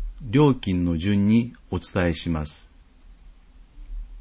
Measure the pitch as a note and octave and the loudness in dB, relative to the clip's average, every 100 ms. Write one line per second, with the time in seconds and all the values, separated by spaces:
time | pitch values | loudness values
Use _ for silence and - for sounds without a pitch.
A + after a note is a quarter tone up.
0 | - - B2 C#3+ D3 B2+ G2 F2+ F2 E2 | -10 -10 0 4 4 4 0 0 0 0
1 | G2 G2+ G#2 A2+ A#2+ - - F#2 - G2 | 2 2 4 4 2 -8 -8 -8 -4 0
2 | F2 D#2 F2 D#2 D2 - - - _ _ | 0 0 -2 -4 -4 -10 -16 -20 _ _
3 | - - - - - - - - - - | -20 -20 -20 -20 -20 -20 -20 -20 -10 -10
4 | - - | -10 -16